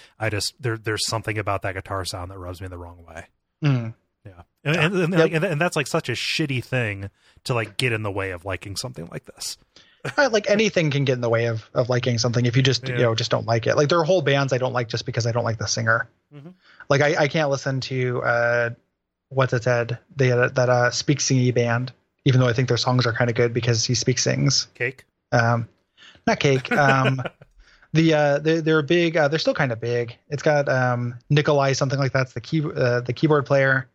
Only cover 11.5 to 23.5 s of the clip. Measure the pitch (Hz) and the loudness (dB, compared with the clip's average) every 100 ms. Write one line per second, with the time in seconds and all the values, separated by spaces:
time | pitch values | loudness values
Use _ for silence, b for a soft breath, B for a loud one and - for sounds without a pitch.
11.5 | 113 - - 120 123 123 117 123 120 123 | -2 -4 -2 0 0 0 0 0 2 2
12.5 | 120 135 123 131 123 120 113 117 120 110 | 4 4 2 -2 0 0 0 -2 -2 0
13.5 | 117 113 117 147 175 156 185 139 139 139 | 0 2 2 4 2 4 2 2 0 0
14.5 | 131 127 123 113 117 - 123 117 117 113 | 0 -2 -2 -4 -6 -4 -4 -2 -2 -2
15.5 | 110 107 - 113 117 - _ _ 147 151 | -4 -4 -4 0 0 0 _ _ -20 -20
16.5 | 185 B B B 139 147 170 147 165 151 | -20 B B B 2 4 2 0 2 0
17.5 | 139 - 135 - 131 127 123 123 120 120 | -2 -2 -4 -4 -4 -2 -2 0 2 2
18.5 | 120 120 123 _ _ _ _ - 131 127 | 2 -2 -6 _ _ _ _ -8 -2 0
19.5 | 123 117 120 120 123 _ 139 127 123 127 | 0 2 0 0 -6 _ 0 2 4 2
20.5 | 135 123 123 123 - - 139 - 131 123 | 2 2 4 2 0 -2 0 2 2 2
21.5 | 120 120 117 127 - _ _ - 127 127 | 2 0 0 -4 -12 _ _ 2 4 4
22.5 | 117 123 120 - 127 120 113 123 117 120 | 2 0 0 2 2 2 0 0 2 0